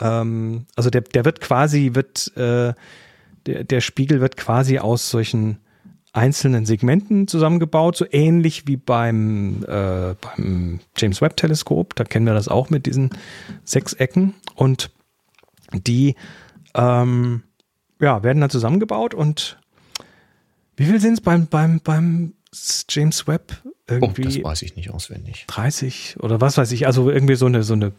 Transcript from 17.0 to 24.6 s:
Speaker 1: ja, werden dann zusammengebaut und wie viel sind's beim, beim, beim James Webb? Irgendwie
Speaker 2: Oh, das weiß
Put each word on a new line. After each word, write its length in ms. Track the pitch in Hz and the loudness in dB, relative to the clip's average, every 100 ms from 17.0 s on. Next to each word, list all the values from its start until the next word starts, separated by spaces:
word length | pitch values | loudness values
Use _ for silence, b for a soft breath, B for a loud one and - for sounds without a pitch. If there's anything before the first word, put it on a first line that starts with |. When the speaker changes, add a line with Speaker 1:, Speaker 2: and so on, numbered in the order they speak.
| 123 123 120 120 - _ _ _ _ - | 2 0 0 -4 -8 _ _ _ _ -2
Speaker 1:
ja, 220 | 147 110 | 0 2
werden 180 | 113 143 | 2 2
dann 80 | 143 | 2
zusammengebaut 640 | 127 113 175 214 214 233 | 0 0 0 0 -2 -4
und 460 | 190 151 151 - - _ B B B B B B B B B B - | -2 -2 -2 -6 -12 _ B B B B B B B B B B -2
wie 80 | 143 | 2
viel 120 | 214 | 4
sind's 220 | 214 226 | 4 2
beim, 260 | - 170 165 | 2 2 2
beim, 340 | 156 160 165 | 2 2 2
beim 480 | - 156 170 165 170 - _ - - - - | 2 0 2 0 -4 -8 _ -12 -8 -6 -4
James 380 | - 151 - - | 0 0 0 -2
Webb? 340 | 156 - - 262 - - | -4 -4 -16 -16 -16 -6
Irgendwie 360 | 120 127 98 | 0 0 0
Speaker 2:
Oh, 20 | |
das 180 | 131 135 | -4 -4
weiß 200 | - 80 | -4 -6